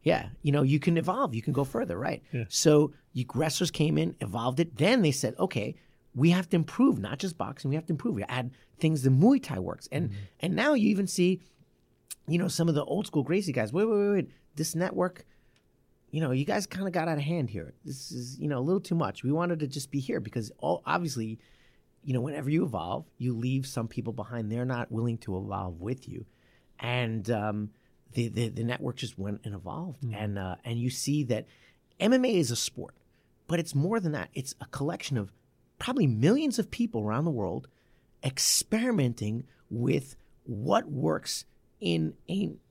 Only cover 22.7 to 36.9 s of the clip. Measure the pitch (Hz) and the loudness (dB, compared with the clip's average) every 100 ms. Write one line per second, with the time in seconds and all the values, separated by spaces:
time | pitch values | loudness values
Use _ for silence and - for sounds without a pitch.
22.7 | 101 82 120 160 _ 123 113 127 135 135 | -2 -4 -6 -8 _ -4 -2 0 -2 -2
23.7 | - 113 - 113 113 107 120 107 117 127 | -6 -4 -6 -6 -8 -8 -6 -4 -2 -2
24.7 | 123 117 113 120 113 - 92 101 98 95 | -4 -4 -2 -2 -2 -4 -6 -4 -6 -6
25.7 | 82 98 131 - - - _ _ _ _ | -6 -6 -6 -8 -12 -12 _ _ _ _
26.7 | - 117 123 117 110 101 113 107 104 104 | -10 -4 -2 -2 -2 -2 0 0 -4 -6
27.7 | _ _ _ _ - 117 110 113 - 117 | _ _ _ _ -4 -2 -2 -2 -2 -4
28.7 | 123 127 123 123 - 98 101 110 101 90 | -2 -6 -6 -10 -6 -6 -6 -8 -10 -8
29.7 | - 180 127 123 104 107 101 92 90 - | -8 -10 -8 -8 -4 -4 -4 -6 -6 -6
30.7 | 117 123 127 - 147 127 113 - _ - | -4 -2 -4 -2 -2 0 -2 -4 _ -20
31.7 | _ _ _ 202 254 254 196 131 117 - | _ _ _ 4 4 4 2 2 0 -4
32.7 | - - _ _ _ _ _ - 170 165 | -8 -14 _ _ _ _ _ -4 -2 0
33.7 | 135 165 226 175 147 82 - 131 - - | 0 2 0 -2 -4 -6 -8 -10 -12 -12
34.7 | - 139 190 - 127 98 _ _ _ _ | -4 -4 -4 -4 -4 -4 _ _ _ _
35.7 | _ - 262 151 110 143 269 302 233 - | _ -4 2 4 6 6 6 2 0 -4
36.7 | - 233 | -2 -2